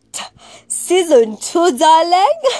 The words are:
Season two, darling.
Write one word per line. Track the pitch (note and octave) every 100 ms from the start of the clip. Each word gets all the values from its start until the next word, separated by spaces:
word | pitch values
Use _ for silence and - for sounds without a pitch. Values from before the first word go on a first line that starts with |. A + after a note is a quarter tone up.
| _ - - _ - - -
Season | - - F4+ E4+ C4+ A3 G#3+
two, | - E4+ F4 B3+
darling. | D#4+ D#4+ E4+ F4+ G#4 D#5+ C5+ -